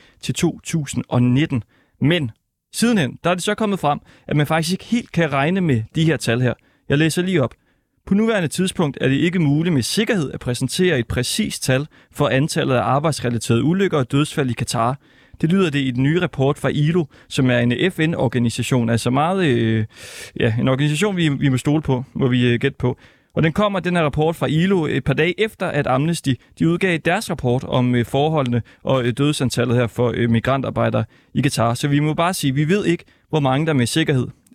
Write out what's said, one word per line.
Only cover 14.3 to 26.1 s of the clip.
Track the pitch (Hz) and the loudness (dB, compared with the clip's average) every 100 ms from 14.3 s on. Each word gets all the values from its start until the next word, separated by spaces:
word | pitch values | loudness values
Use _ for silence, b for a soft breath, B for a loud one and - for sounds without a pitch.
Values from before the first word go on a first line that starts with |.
| - 131 | -2 -4
i | |
Katar. | 113 - 117 117 143 b b b b | -4 -4 -2 -2 -2 b b b b
Det | 160 | 0
lyder | 196 180 | 2 2
det | 143 | 0
i | 131 | -2
den | 123 | 0
nye | 135 165 | 2 2
rapport | 175 - 135 151 | -2 0 -2 0
fra | 139 | -2
ilo, | 147 147 180 151 B B | 0 2 2 -2 B B
som | - 127 | 0 2
er | 120 | 2
en | 120 123 185 | 2 2 0
F | 180 | 0
N-organisation, | 160 170 127 127 120 - 117 131 113 | -2 0 0 0 -2 -2 -2 0 2
altså | 117 123 | 0 0
meget, | 131 160 190 | 0 0 0
øh, | 170 120 113 113 110 B B B B - | 2 2 2 0 -4 B B B B -2
ja, | 120 113 | 0 2
en | 131 | 0
organisation, | 131 147 151 208 185 | 2 0 0 0 2
vi, | 160 | 0
vi | 135 139 | 2 2
må | 127 | 2
stole | - 151 | 2 0
på, | 151 127 - | 0 -2 -4
må | - 135 | -2 0
vi, | 123 123 | 2 2
øh, | 120 | 2
gætte | 139 - | -2 -2
på. | 123 123 b b b | -4 -4 b b b
Og | - | 0
den | 160 | 0
kommer, | 175 208 196 | 2 0 0
den | 170 175 | 0 0
her | |
rapport | 151 147 156 165 | 0 0 -2 0
fra | 131 | -2
ilo, | 151 185 190 147 | 0 2 2 0
et | 123 | -2
par | 139 | 0
dage | 135 165 - | 0 0 0
efter, | 214 - 180 | -4 -4 -4
at | - 139 | -2 0
Amnesty, | 127 156 | 0 0